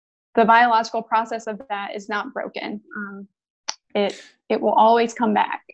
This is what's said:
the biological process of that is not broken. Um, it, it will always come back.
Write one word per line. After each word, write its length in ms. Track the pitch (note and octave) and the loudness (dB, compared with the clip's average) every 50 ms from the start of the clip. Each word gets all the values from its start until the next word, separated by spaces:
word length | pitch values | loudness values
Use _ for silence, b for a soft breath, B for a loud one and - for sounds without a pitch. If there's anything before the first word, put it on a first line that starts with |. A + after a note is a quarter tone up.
| _ _ _ _ _ _ - | _ _ _ _ _ _ 0
the 100 | - A3+ | 2 4
biological 580 | G#3 A3+ A#3 A#3+ B3 A#3 A3 A3+ A3+ - A3+ A3+ | 6 6 6 6 4 4 2 0 -2 -4 -8 -4
process 420 | - A#3 A3 A#3 A3+ A3+ A3+ A3 | -2 -2 -2 -2 -2 -6 -8 -8
of 160 | A3+ G#3+ G3 - - | -10 -12 -12 -10 -10
that 260 | G#3 G3+ G3+ - - | -10 -8 -8 -10 -10
is 120 | G#3+ G3+ G#3 | -12 -8 -6
not 240 | G#3+ G#3 G3 - - | -6 -6 -6 -6 -8
broken. 480 | - - - - - - - A3 G#3 - _ - G#3+ | -10 -10 -8 -8 -10 -8 -8 -8 -10 -12 _ -12 -12
Um, 300 | G#3 G3+ G3+ G3 G3+ - _ _ _ _ _ _ _ - - - _ _ - | -12 -12 -12 -16 -18 -20 _ _ _ _ _ _ _ -10 -10 -10 _ _ -4
it, 260 | G#3 G3+ G3 B B B B B _ _ - | -2 -2 -2 B B B B B _ _ -4
it 120 | A3 A3 | -4 -2
will 140 | A3+ A3+ G3+ | 0 2 4
always 400 | - G#3+ A3+ A#3 A#3 A#3 A#3 A#3 | 4 6 6 6 4 2 0 -2
come 200 | - B3 A3 G#3 | -2 -2 0 2
back. 260 | G#3 G3+ - - - _ - | 0 0 -2 -4 -8 _ -18